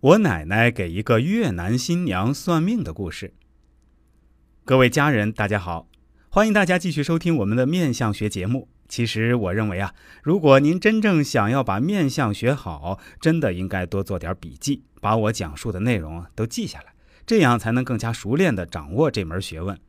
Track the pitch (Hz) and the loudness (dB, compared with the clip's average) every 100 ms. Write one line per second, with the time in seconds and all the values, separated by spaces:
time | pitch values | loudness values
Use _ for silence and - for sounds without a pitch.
0 | 135 196 196 87 78 104 120 - 90 87 | 8 6 6 0 0 2 2 2 -6 -4
1 | 107 113 139 220 190 87 87 123 127 175 | 2 2 2 0 0 -2 -2 -2 0 -2
2 | 175 90 107 147 - 165 175 233 139 - | 0 0 -2 -2 0 0 2 -2 -4 -6
3 | 95 - 101 _ _ _ _ _ _ _ | -8 -8 -14 _ _ _ _ _ _ _
4 | _ _ _ _ _ _ - 131 123 135 | _ _ _ _ _ _ 2 4 4 4
5 | 147 123 104 110 104 104 90 85 - _ | 2 2 0 -2 -2 -2 -4 -10 -10 _
6 | _ _ _ - 220 208 180 180 175 151 | _ _ _ 0 2 2 2 0 0 -4
7 | 143 165 170 160 101 117 127 180 160 117 | -2 0 0 0 2 0 2 0 0 0
8 | 117 101 107 101 92 123 - _ _ - | -2 -2 -4 -4 -2 -4 -4 _ _ -4
9 | 117 107 113 123 98 98 107 92 98 - | -4 0 0 0 0 -2 -2 -2 -6 -8
10 | - - - 190 156 135 147 180 208 220 | -20 -10 -2 2 6 6 6 2 2 2
11 | 214 170 143 127 104 135 117 98 147 202 | 2 2 2 0 2 0 0 -2 0 0
12 | 143 143 120 101 117 139 - 76 80 95 | 0 0 -2 0 -2 -2 -6 -10 -8 -8
13 | - - 160 165 135 90 92 95 90 98 | -10 -2 0 2 0 -2 -4 -4 -4 -4
14 | 95 92 80 95 80 67 - 143 _ _ | -4 -6 -6 -8 -10 -8 -4 -4 _ _
15 | 101 110 107 117 85 73 - 90 113 113 | 0 2 0 -2 -8 -8 -8 -4 -2 -2
16 | 78 80 87 - 117 - 208 - - _ | -4 -12 -12 -6 -6 -4 -8 -10 -20 _
17 | _ _ - 226 143 120 110 120 127 117 | _ _ 0 4 4 4 2 -2 0 -4
18 | 113 113 95 139 185 104 85 - 71 95 | -4 -6 -2 0 0 0 -6 -10 -8 0
19 | 156 110 87 85 95 - 90 98 | 0 0 -4 -6 -8 -8 -8 -10